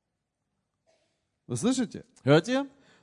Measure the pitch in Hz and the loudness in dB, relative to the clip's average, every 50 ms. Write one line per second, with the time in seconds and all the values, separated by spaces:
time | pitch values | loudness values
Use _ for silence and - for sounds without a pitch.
0 | _ _ _ _ _ _ _ _ _ _ _ _ _ _ _ _ _ _ _ _ | _ _ _ _ _ _ _ _ _ _ _ _ _ _ _ _ _ _ _ _
1 | _ _ _ _ _ _ _ _ _ - 120 117 147 233 262 262 247 170 - 82 | _ _ _ _ _ _ _ _ _ -10 -6 -4 -2 -2 0 -2 -2 -6 -6 -12
2 | - _ _ - - 123 143 160 262 233 254 262 277 277 - _ _ _ - _ | -16 _ _ -4 2 4 4 4 4 2 -2 -4 -4 -6 -10 _ _ _ -20 _